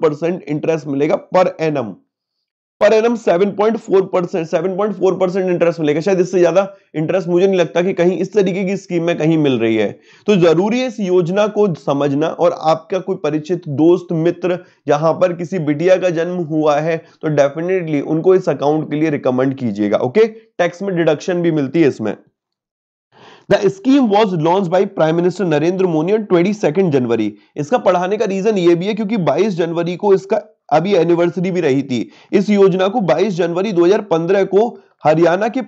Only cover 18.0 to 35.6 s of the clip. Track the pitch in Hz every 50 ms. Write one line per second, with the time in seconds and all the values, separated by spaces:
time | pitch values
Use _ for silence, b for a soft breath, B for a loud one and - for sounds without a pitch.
18 | - - 156 160 160 185 185 190 185 170 147 131 135 143 151 156 151 - 139 151
19 | 156 160 147 127 - 131 127 127 131 139 131 131 127 113 101 101 104 101 107 -
20 | - 131 127 214 220 214 214 - - _ _ - 175 175 175 - 196 202 185 165
21 | 165 160 156 - - 190 185 175 170 170 160 151 139 127 135 170 160 131 - -
22 | 110 107 - - _ _ _ _ _ _ _ _ _ _ _ _ _ _ _ _
23 | _ _ B B B B B B B B 202 - 208 196 196 - - 262 269 285
24 | 254 214 196 208 226 196 180 165 151 165 175 202 202 165 180 185 208 202 - -
25 | 160 156 160 170 175 180 175 - 202 170 151 147 151 170 190 185 190 180 160 151
26 | 160 180 214 226 208 - 180 170 175 202 208 214 - 151 151 196 196 175 139 135
27 | 123 117 117 110 110 104 104 B B B B - 147 147 240 240 233 208 180 175
28 | 185 185 208 214 220 190 196 190 185 226 214 190 170 170 170 165 175 208 226 220
29 | 226 190 233 220 165 147 131 160 196 220 185 156 175 165 165 165 170 175 180 -
30 | - 202 190 190 - - - - - - _ _ _ - 175 - 170 202 196 170
31 | 165 170 175 165 175 175 170 190 175 190 175 185 165 143 135 143 131 - 127 113
32 | - B B B B B B 208 185 202 208 202 196 196 175 185 185 202 196 254
33 | 196 160 151 156 196 220 180 165 180 170 170 175 196 226 196 170 170 175 202 220
34 | 214 - 170 165 165 170 190 202 190 185 180 196 226 233 - B B B B B
35 | - 151 160 160 170 165 170 190 214 233 - 262